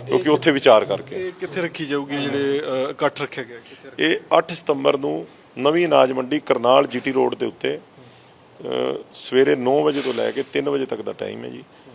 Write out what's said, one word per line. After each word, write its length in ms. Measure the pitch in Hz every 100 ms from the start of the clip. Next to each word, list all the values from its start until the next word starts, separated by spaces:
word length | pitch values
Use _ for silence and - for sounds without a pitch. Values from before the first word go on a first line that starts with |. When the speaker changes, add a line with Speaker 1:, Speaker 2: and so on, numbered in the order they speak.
| 123
Speaker 1:
ਕਿਉਂਕਿ 220 | - 151
ਉੱਥੇ 220 | 151 165
ਵਿਚਾਰ 340 | 135 135 113
ਕਰਕੇ। 420 | - 98 - - 185
Speaker 2:
ਇਹ 60 | 175
ਕਿੱਥੇ 220 | 180 151
ਰੱਖੀ 240 | 170 165 151
ਜਾਊਗੀ, 300 | 143 139 143
ਜਿਹੜੇ, 440 | 143 143 139 139 151 131 135
ਅ, 20 |
ਇਕੱਠ 320 | 143 143 -
ਰੱਖਿਆ 220 | 139 -
ਗਿਆ, 140 | 117 120
ਕਿੱਥੇ 300 | - 139 135
ਰੱਖਿਆ? 180 | 127 156
Speaker 1:
ਇਹ 100 | 202 - 160
ਅੱਠ 140 | 170
ਸਤੰਬਰ 460 | 170 - 139 139 143
ਨੂੰ 280 | 143 156 170 - - -
ਨਵੀਂ 280 | 135 165 175
ਅਨਾਜ 260 | 143 131
ਮੰਡੀ 280 | 131 127 147
ਕਰਨਾਲ 460 | - 131 117 135 143
ਜੀ 140 | 123
ਟੀ 120 | 135
ਰੋਡ 220 | 131 123
ਦੇ 120 | 120 117
ਉੱਤੇ, 320 | - 131 151
ਅ, 840 | - - - - - - - - 131 127 127 139 -
ਸਵੇਰੇ 440 | - - 127 139 143
ਨੌ 260 | 123 143
ਵਜੇ 180 | 151 143
ਤੋਂ 140 | 131
ਲੈ 160 | 117 113
ਕੇ 120 | 113
ਤਿੰਨ 260 | 135 143 139
ਵਜੇ 180 | 143 131
ਤੱਕ 160 | 110
ਦਾ 100 | 104
ਟਾਈਮ 320 | - 101 107
ਹੈ 40 | 123
ਜੀ। 160 | - - - -